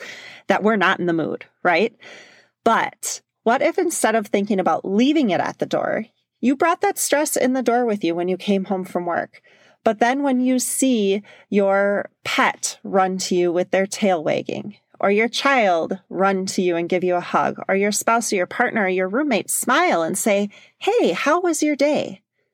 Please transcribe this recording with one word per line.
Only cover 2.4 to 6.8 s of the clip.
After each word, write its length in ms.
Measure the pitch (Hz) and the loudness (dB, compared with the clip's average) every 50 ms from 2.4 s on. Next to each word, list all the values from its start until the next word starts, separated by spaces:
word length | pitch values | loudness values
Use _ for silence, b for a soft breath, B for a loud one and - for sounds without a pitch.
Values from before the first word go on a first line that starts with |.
| B B B _ - | B B B _ 0
But 580 | 233 226 190 156 - - _ - - - - _ _ _ _ - | 0 2 2 0 -2 -6 _ -12 -12 -12 -12 _ _ _ _ 0
what 200 | 226 233 269 - | 0 0 2 0
if 160 | 330 320 - | 0 0 -2
instead 340 | 349 339 - - - 220 214 | -2 -2 -2 0 0 0 0
of 140 | 226 208 | 0 0
thinking 320 | - - 208 196 - 214 190 | 0 -2 0 0 0 0 0
about 260 | 175 180 156 - - | 2 0 0 0 -2
leaving 460 | - 196 214 247 277 302 330 269 208 | -2 0 2 2 4 4 2 2 2
it 100 | 170 156 | 2 0
at 160 | - - - | -2 -2 -4
the 80 | - - | -6 -4
door, 400 | - - 151 - - - - 220 - _ _ _ _ _ _ | -2 -2 -2 -2 -2 -2 -4 -6 -8 _ _ _ _ _ _
you 140 | - 247 285 | -2 0 0
brought 260 | 269 359 330 359 - | 2 2 0 2 0